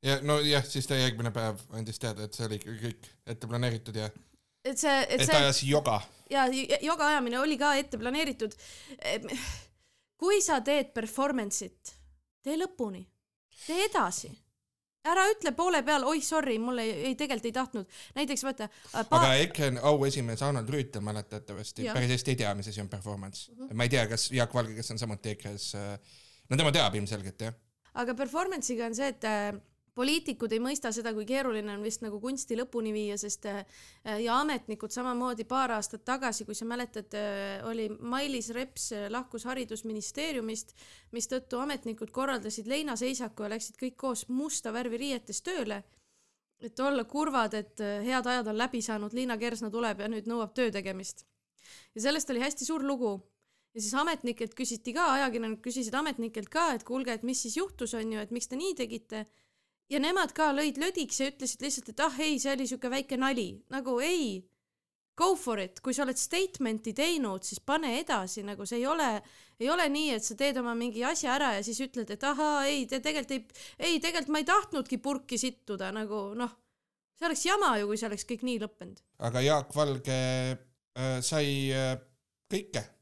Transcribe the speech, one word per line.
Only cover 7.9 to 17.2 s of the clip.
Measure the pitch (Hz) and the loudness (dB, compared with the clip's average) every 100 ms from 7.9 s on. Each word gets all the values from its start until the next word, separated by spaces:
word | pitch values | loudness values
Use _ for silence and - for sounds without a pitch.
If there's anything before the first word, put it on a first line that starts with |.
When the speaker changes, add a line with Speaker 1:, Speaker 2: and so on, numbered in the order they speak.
| 233 | -2
Speaker 2:
planeeritud. | 233 277 311 262 220 - - - - 277 | -2 0 0 0 -4 -6 -18 -18 -16 -8
Em, | - 220 220 247 - - - _ _ _ _ _ | -2 -2 -2 -6 -6 -8 -12 _ _ _ _ _
kui | 339 415 | 4 4
sa | - 277 226 | 4 2 4
teed | 294 277 - | 2 2 -4
performance'it, | 220 - 277 262 208 - 190 _ - - - - _ _ | -6 0 2 2 0 -4 -6 _ -20 -20 -20 -20 _ _
tee | - 320 | -4 -2
lõpuni. | 370 370 233 185 185 _ _ _ _ - - | -2 -2 -6 -6 -14 _ _ _ _ -18 -4
Tee | 330 427 | 0 2
edasi. | 415 196 185 - - _ _ _ _ _ _ 294 | 4 2 0 -8 -14 _ _ _ _ _ _ 2
Ära | 359 381 | 6 6
ütle | 427 320 | 6 2
poole | 247 349 330 254 | 2 4 4 4
peal, | 294 254 | 4 4
oi, | 311 - | 2 2
sorry, | 320 294 220 | 2 2 2
mul | 233 247 | 0 0
ei, | 220 185 254 | 0 0 -2
ei, | |
tegelikult | 254 | 0